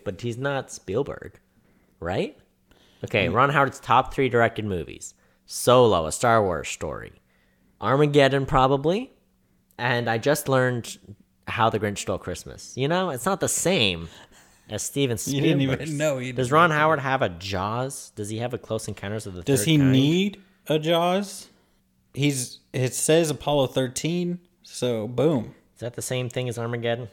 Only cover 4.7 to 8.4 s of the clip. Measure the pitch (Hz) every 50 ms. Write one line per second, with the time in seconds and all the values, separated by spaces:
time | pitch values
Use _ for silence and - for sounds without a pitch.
4.7 | 92 85 71 - - - - - - _ _ _ _ _ _ - - - - 127
5.7 | 123 127 123 107 92 82 80 76 - - 127 117 113 110 101 92 82 71 - -
6.7 | - - - 76 60 55 55 - - _ _ _ _ _ _ _ _ _ _ _
7.7 | _ - 98 110 131 143 151 147 143 143 135 131 139 139